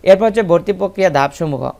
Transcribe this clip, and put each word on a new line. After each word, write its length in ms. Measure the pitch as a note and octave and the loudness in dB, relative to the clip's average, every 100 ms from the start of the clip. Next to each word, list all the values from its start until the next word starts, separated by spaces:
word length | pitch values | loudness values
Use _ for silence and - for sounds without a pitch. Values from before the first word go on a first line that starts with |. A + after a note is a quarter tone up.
এরপর 220 | F#3 G3 A3 | 2 2 2
হচ্ছে 160 | G#3+ | 0
ভর্তি 320 | F#3 E3+ F3 | 0 0 0
প্রক্রিয়া 360 | F#3+ G3 G3 F#3+ | -6 -6 -2 0
ধাপসমূহ। 600 | C#3+ C#3 - D#3+ C3 C3 | 0 -2 -4 -6 -6 -8